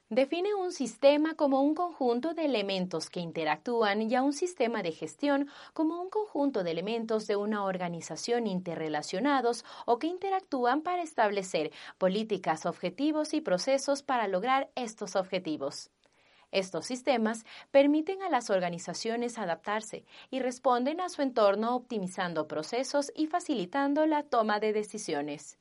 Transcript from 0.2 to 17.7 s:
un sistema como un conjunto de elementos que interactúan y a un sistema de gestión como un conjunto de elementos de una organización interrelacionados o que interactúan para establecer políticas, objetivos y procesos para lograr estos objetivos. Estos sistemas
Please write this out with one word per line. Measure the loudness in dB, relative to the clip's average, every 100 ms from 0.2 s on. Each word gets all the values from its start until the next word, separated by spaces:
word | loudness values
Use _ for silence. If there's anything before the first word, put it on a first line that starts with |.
| 2 2 -2 -2
un | -4
sistema | -4 -6 4 6 6 4 2
como | 2 4
un | 2
conjunto | 2 -2 0 0 2 0
de | -2
elementos | 0 0 0 0 -2 -4 -6
que | -6
interactúan | -6 -2 0 -2 0 2 2 2
y | 2 2
a |
un | 0
sistema | 0 -4 0 0 0
de | -4
gestión | -6 -8 -4 0 2 0 -8 -10
como | -2 -2 -2
un | -4
conjunto | -4 -2 0 0 0
de | -2
elementos | -2 -2 -4 0 -2 0
de | -2
una | 0 -2
organización | -2 -2 -4 -6 -8 -8 -2 0 0
interrelacionados | -2 -4 -4 -4 -4 -4 -2 2 2 2 -2 -6 -6 0
o | 0
que | 0
interactúan | -4 -2 -2 -2 0 2 2
para | 0 -4
establecer | -2 2 2 2 0 0 -2 -6 -18 0
políticas, | 2 2 0 -2 0 -2 -2
objetivos | -4 -4 -2 0 0 0
y | -2
procesos | 0 0 2 0 0 -2
para | 0 -2 0
lograr | 0 2 2 0
estos | -4 -8 -6 -4
objetivos. | -2 0 -2 -4 -4 -4 -8 -14 _ _ _ _ _ _
Estos | -2 -2 -4 -6
sistemas | -4 0 2 2 -2 -8 -20 2